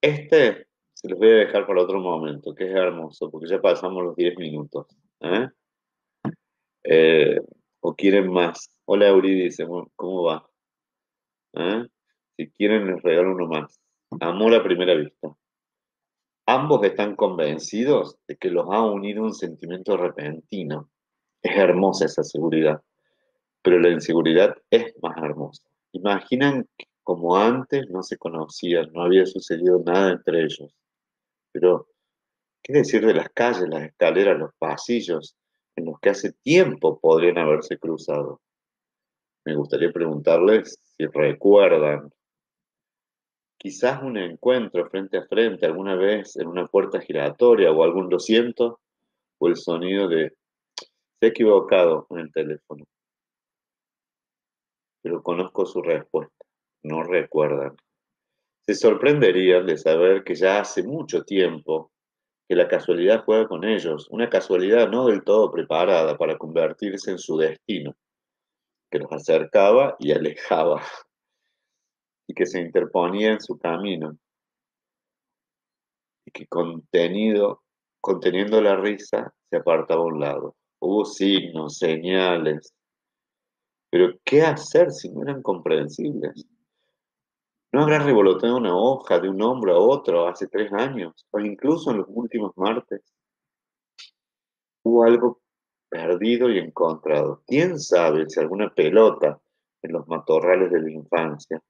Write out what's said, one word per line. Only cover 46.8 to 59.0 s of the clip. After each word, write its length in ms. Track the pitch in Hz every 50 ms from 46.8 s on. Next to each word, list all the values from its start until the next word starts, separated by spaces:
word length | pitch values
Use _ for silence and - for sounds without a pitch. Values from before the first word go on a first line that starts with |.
| 95 - - 92
giratoria 720 | - - 78 78 71 73 73 _ 120 120 117 104 95 82
o 120 | 78 78 80
algún 260 | 85 85 95 95 90
"lo 100 | 87 87
siento", 600 | - - 110 113 120 120 117 - 123 120 120 _ _ _ _ _ _ _ _ _ _ _ _ _
o 80 | - 87
el 100 | 85 82
sonido 500 | - - 85 82 87 90 98 98 101 92
de 300 | 82 80 80 67 _ _ _ _ _ _ _ _ _ - - _ _ _ _ _ _ _
"se 60 | -
ha 20 | 117
equivocado" 800 | 113 - 120 107 104 98 - - 104 95 90 85 80 78 76 _
en 80 | 87 85
el 120 | 82 76
teléfono. 540 | _ 80 78 76 78 76 _ _ 76 73 73 _ _ _ _ _ _ _ _ _ _ _ _ _ _ _ _ _ _ _ _ _ _ _ _ _ _ _ _ _ _ _ _ _ _ _ _ _ _ _ _ _ _ _ _
Pero 180 | 85 87 80
conozco 440 | - - 85 85 92 92 _ - 95
su 160 | 90 - 90
respuesta. 640 | 85 85 82 76 73 _ _ 85 76 - _ _ - _ _ _ _ _ _ _ _
No 200 | 76 76 80 80
recuerdan. 720 | 85 90 87 76 - - 76 76 73 73 71 69 69 71 _ _ _ _ _ _ _ _ _ _ _ _ _ _ _ _ _
Se 120 | _ - 104
sorprenderían 960 | - - 120 110 98